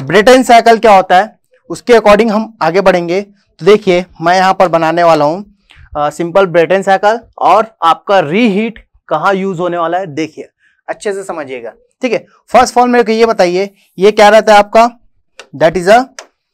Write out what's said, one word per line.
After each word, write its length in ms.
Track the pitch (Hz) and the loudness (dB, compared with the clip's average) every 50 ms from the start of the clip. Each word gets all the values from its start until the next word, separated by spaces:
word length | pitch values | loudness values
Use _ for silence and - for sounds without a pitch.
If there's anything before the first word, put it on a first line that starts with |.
ब्रेटन 420 | 135 135 165 202 202 262 254 262 | -8 -2 0 2 4 4 4 4
साइकिल 360 | 247 - 240 233 214 226 233 220 | 4 4 4 4 4 4 2 2
क्या 180 | 220 226 202 | 4 4 4
होता 200 | 190 185 - 180 | 4 2 2 0
है, 220 | 180 208 220 _ _ _ _ _ _ _ - | 0 0 -2 _ _ _ _ _ _ _ -16
उसके 220 | 170 - - - | -16 -10 -2 0
according 380 | 240 220 214 208 208 202 226 233 | 0 2 4 2 2 2 2 -2
हम 260 | 196 214 220 220 - - | -2 -4 -6 -6 -8 -6
आगे 180 | 156 160 165 196 | -4 -2 -2 0
बढ़ेंगे। 400 | 196 196 185 180 170 170 175 190 | 0 0 0 0 -2 -4 -6 -6
तो 440 | 208 _ _ _ _ _ _ - 156 | -6 _ _ _ _ _ _ -4 0
देखिए, 380 | 185 208 208 214 190 175 175 185 _ _ - | 2 2 2 2 -2 -2 -2 -4 _ _ -6
मैं 140 | 160 170 180 | -2 -2 0
यहाँ 160 | 190 185 190 185 | 0 0 0 0
पर 140 | 190 196 175 | 0 0 0
बनाने 340 | 156 170 165 160 160 175 | 0 -2 -2 -2 -2 0
वाला 220 | 175 165 165 151 147 | 2 2 2 2 0
हूँ, 200 | 147 165 190 208 202 _ _ _ _ _ - - - - | -2 -4 -6 -10 _ _ _ _ _ _ -20 -20 -14 -8
अ, 140 | 151 147 147 | -6 -6 -6
सिंपल 360 | 147 - 170 170 165 196 196 | -6 -6 -6 -2 0 0 0
ब्रेटन 360 | 180 160 175 165 151 185 196 | 0 0 0 0 0 -2 -2
साइकिल 360 | 185 202 196 190 208 208 220 226 226 _ _ - | 0 -2 -2 0 0 -2 -2 -4 -8 _ _ -4
और 280 | - 151 180 208 226 220 _ - | 0 2 2 2 0 -4 _ -4
आपका 360 | 175 165 160 160 - - 202 190 | -2 -2 -2 -2 -2 -2 0 0
रीहीट 580 | 165 139 165 208 247 226 185 202 220 233 226 - _ _ _ _ _ - | 0 0 -2 -2 0 0 -2 -2 -4 -6 -10 -14 _ _ _ _ _ -8
कहाँ 240 | 165 151 165 190 202 | -6 -4 -2 -2 -2
यूज 240 | 190 190 196 190 160 | -2 -4 -8 -8 -6
होने 160 | 180 175 170 | -6 -6 -6
वाला 220 | 175 165 165 170 180 | -6 -6 -4 -6 -6
है, 80 | 196 | -8
देखिए 420 | 160 139 143 160 151 - - - - _ _ _ _ _ _ _ - | -8 -10 -10 -10 -10 -10 -16 -20 -20 _ _ _ _ _ _ _ -14
अच्छे 240 | 165 - - 214 | -14 -10 -8 -10
से 120 | 196 196 190 | -10 -10 -10
समझिएगा। 480 | 185 180 165 147 131 131 123 117 110 - _ _ _ _ - | -12 -12 -12 -12 -12 -14 -14 -14 -16 -18 _ _ _ _ -8
ठीक 100 | - 247 | -6 -6
है, 120 | 220 156 - _ _ _ _ _ | -6 -6 -8 _ _ _ _ _
first 220 | - 226 254 - | 0 0 0 0
of 40 | - | 0
all 120 | 240 247 247 | -2 0 0
मेरे 160 | 247 240 233 | 0 0 0
को 80 | 190 | 0
ये 140 | 226 226 233 | 0 0 0
बताइए, 420 | 226 220 214 185 175 175 180 196 202 _ _ _ _ - - | 0 0 0 -2 -2 -2 -4 -6 -6 _ _ _ _ -6 -2
ये 120 | 180 214 | 0 0
क्या 160 | 208 214 208 208 | 2 4 4 4
रहता 240 | 208 220 208 220 | 4 4 4 4
है 60 | 214 208 | 4 4
आपका? 260 | 208 208 - 226 233 240 240 _ _ _ _ _ _ _ _ - - _ - | 2 2 2 2 2 0 -2 _ _ _ _ _ _ _ _ -20 -20 _ -6
That 200 | 135 151 165 165 | -2 -2 -2 -2
is 120 | 185 175 185 | -2 2 4
a 100 | 214 240 262 262 _ - - _ _ _ _ _ | 4 2 2 0 _ -20 -20 _ _ _ _ _